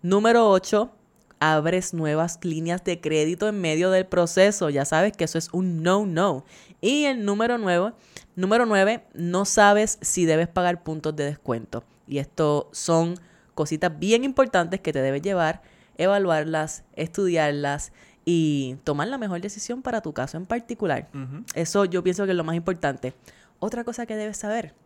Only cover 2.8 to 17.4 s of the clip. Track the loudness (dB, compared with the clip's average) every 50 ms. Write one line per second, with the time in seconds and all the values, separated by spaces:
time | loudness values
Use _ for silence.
2.8 | -2 -4 -6 -4 -2 0 0 2 2 0 0 0 -2 -2 -2 -2 -2 0 0 2
3.8 | 2 4 4 2 2 2 2 2 2 2 4 4 4 4 4 2 -2 0 0 0
4.8 | 0 2 2 2 2 2 0 -2 -4 -2 -2 -6 -6 -4 -4 -2 -2 -2 -2 0
5.8 | 0 2 2 2 0 0 0 0 0 0 0 -4 -8 _ -20 -20 -20 -20 -16 _
6.8 | -2 0 0 2 0 0 0 -2 -2 -2 0 0 0 0 0 -2 0 0 2 2
7.8 | 0 -2 -4 _ _ _ _ -20 -20 _ _ -4 0 2 4 4 4 4 4 4
8.8 | 4 4 2 -2 -8 _ -10 -6 -4 -2 0 0 0 2 4 6 8 8 8 6
9.8 | 4 0 -2 -6 -4 -4 0 2 2 4 4 2 2 0 0 0 0 0 0 -2
10.8 | _ -8 -8 -4 -4 -6 -4 -2 -4 -4 -6 -6 _ -4 -4 -4 -4 -8 -10 -10
11.8 | -10 _ _ _ _ -6 -6 -6 -6 -6 _ 0 2 2 2 0 -2 -4 -10 -8
12.8 | -2 2 2 2 2 0 -4 -8 -14 -20 _ _ _ _ _ -6 -4 -4 -2 -2
13.8 | -2 -4 -2 -2 0 2 2 2 2 0 2 2 2 4 4 0 0 0 -4 -6
14.8 | -4 -4 -2 0 0 0 -2 -2 -2 -2 0 0 0 0 -2 -4 _ _ _ _
15.8 | _ _ _ 0 2 2 2 2 2 2 0 0 0 -2 -2 -2 -2 -4 -8 -14
16.8 | -18 _ _ -8 -8 -6 -2 -2 0 2 2 2